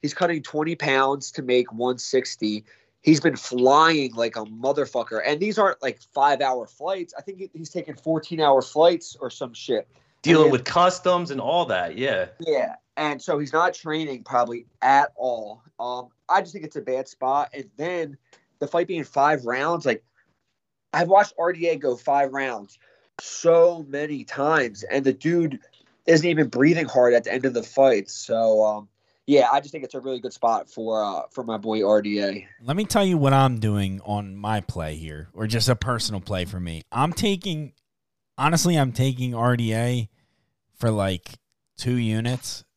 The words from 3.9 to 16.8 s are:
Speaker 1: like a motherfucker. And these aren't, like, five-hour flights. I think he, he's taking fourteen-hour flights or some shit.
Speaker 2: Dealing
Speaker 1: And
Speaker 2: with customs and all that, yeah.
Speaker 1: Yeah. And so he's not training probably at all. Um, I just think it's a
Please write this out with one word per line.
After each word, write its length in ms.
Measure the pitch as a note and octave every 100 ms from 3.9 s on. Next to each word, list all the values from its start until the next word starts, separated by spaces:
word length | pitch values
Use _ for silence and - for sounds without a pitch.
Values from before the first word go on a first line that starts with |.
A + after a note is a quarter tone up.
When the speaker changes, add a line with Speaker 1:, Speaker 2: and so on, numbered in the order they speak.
| D#3 C3+
Speaker 1:
like 220 | A2+ A#2 A2+
a 80 |
motherfucker. 800 | G#2+ A2 C3 C#3+ C3+ B2 A2 A2
And 160 | F#2 D3+
these 180 | G3+ G#3+
aren't, 240 | G3 -
like, 180 | C3+ A2 _
five-hour 540 | - C#3 C#3+ C#3 B2+ G#2+
flights. 480 | _ D#3+ F#3+ E3+ -
I 60 |
think 160 | - F#3
he, 120 | F#3+
he's 160 | D#3+ D#3+
taking 240 | F3 D#3+
fourteen-hour 640 | C3+ - D#3+ D#3 E3 D3+ C3+
flights 540 | B2 D3 E3 E3+ - -
or 100 | B2+
some 240 | - B2+
shit. 340 | A2+ - A2+ - _ _ _
Speaker 2:
Dealing 220 | D3 D#3+
Speaker 1:
And 80 | D#3
Speaker 2:
with 120 | C3
customs 680 | C3 F3 F3+ F3+ F#3 F3 F3
and 100 | C3+
all 240 | A2+ E3+ D3+
that, 300 | F#2 E2+ F2
yeah. 300 | C3 G2 F2+ _
Speaker 1:
Yeah. 340 | E3 C#3+ - - _ -
And 220 | D3+ C#3+
so 180 | - D3+
he's 160 | C#3+
not 180 | D#3 F3+
training 520 | F3+ E3 D#3 D#3 C3
probably 420 | - B2+ A#2+ A#2 - _
at 300 | B2+ C#3 C#3+ -
all. 460 | B2+ A#2+ G#2+ A2 _ _
Um, 300 | A#2+ B2+ B2 _ -
I 140 | F#3
just 100 | F3+
think 140 | F3 D3+
it's 100 |
a 60 | D3+